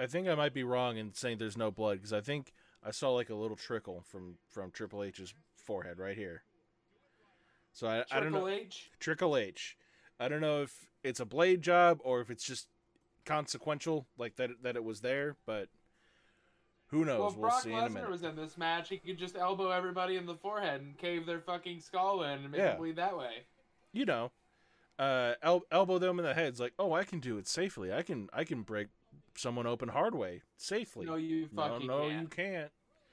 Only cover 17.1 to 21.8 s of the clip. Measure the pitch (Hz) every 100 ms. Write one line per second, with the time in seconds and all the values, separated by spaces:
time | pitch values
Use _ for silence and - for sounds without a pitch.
17.1 | 247 202 202 220 247 240 220 240 220 220
18.1 | 175 170 156 156 170 165 170 170 190 170
19.1 | 185 180 180 180 190 190 180 180 180 185
20.1 | 185 175 165 196 208 190 147 143 139 175
21.1 | 170 165 170 165 175 180 175